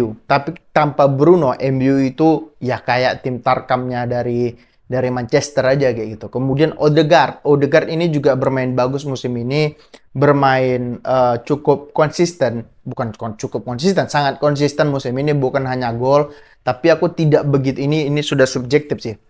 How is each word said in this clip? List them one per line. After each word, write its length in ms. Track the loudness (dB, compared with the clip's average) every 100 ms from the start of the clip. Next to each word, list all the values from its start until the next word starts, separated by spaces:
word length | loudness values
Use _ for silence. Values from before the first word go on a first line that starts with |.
U, 160 | -2 -4
tapi 320 | -2 -2 -2 -10 _
tanpa 320 | 0 0 2
Bruno, 480 | 2 4 4 4 2 0
M 160 | -2 0
U 240 | 2 2
itu 560 | 0 2 2 2 -4 _
ya 240 | -6 -4
kayak 400 | -2 0 0 -2
tim 160 | -6 -4
tarkamnya 720 | -2 -2 0 -4 -2 -4 -4
dari, 400 | -4 -2 -2 -4 -6 _ _
dari 320 | -6 -4 -2
Manchester 480 | -4 -2 -2 0 0
aja 320 | 0 2 0
kayak 240 | -2 -6 -10
gitu. 160 | -8
Kemudian 400 | -4 -2 0 0
Odegaard, 720 | 2 2 2 4 4 2 0
Odegaard 400 | 0 2 4 2
ini 240 | 2 0 0
juga 240 | 0 0
bermain 400 | 0 0 0 -2
bagus 320 | 0 -2 -2
musim 240 | -6 -6 -6 -6
ini, 400 | -2 -2 -2 -4 _ -20 _
bermain, 880 | 0 2 4 4 2 2 0 -4 -6
eh, 300 | -2 2 2 0
cukup 480 | -2 -2 0 0 -2
konsisten, 720 | -2 0 0 -2 0 -2 -2 -10 _
bukan 320 | -10 -8 -8
kon-, 240 | -8 -12 -10
cukup 240 | -8 -8
konsisten, 480 | -8 -4 -2 0 0
sangat 320 | -2 -2 0
konsisten 480 | 0 2 0 2 0
musim 240 | -2 -4 -2
ini, 160 | 0 0
bukan 320 | 0 -2 -2
hanya 240 | -4 -4
gol, 400 | -2 2 2 0 -8 -20 _
tapi 240 | -4 0 2
aku 240 | 4 2
tidak 320 | 0 2 2
begitu, 400 | 2 0 0 -2
ini, 240 | -2 0 0
ini 160 | -2
sudah 240 | 0 0 0
subjektif 560 | 0 0 0 0 -8
sih 80 | -8 -12